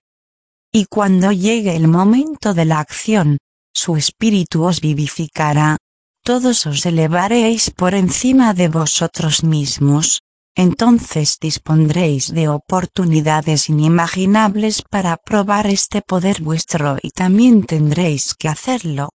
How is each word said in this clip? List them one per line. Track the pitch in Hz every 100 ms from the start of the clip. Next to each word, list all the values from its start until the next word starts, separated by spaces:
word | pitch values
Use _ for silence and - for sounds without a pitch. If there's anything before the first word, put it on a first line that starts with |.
| _ _ _ _ _ _ _
Y | 220 190
cuando | 214 196 185 190
llegue | 196 202 233 202 165
el | 160
momento | 170 196 247 311 294 214
de | 170
la | 160 151
acción, | 151 - - 214 151 143 - _ _
su | - - 156
espíritu | - - 226 202 165 160
os | 175 170
vivificará, | 156 147 147 - 156 - 151 147 151 151 - _ _ _ -
todos | 247 254 233
os | 156 143 175
elevaréis | 165 160 175 196 240 226 226 -
por | - 180
encima | 196 185 - 254 262 233
de | 185 175
vosotros | 160 156 - 165 - 160 147
mismos, | 165 156 139 - 143 147 156 - - _ _
entonces | - 180 - 233 233 - 156 147 -
dispondréis | 160 - - 156 151 160 165 139 -
de | 160 156
oportunidades | 147 - 185 180 - 175 156 151 156 151 151 -
inimaginables | 151 156 170 170 185 190 214 214 208 214 214 -
para | 202 185 165
probar | - 214 202 202 208
este | 202 - 208
poder | - 185 185 196
vuestro | 156 160 - 160 147 135
y | 131
también | - 185 202 247 220
tendréis | 175 160 151 147 175 143 -
que | - 156
hacerlo, | 151 - 254 165 139 143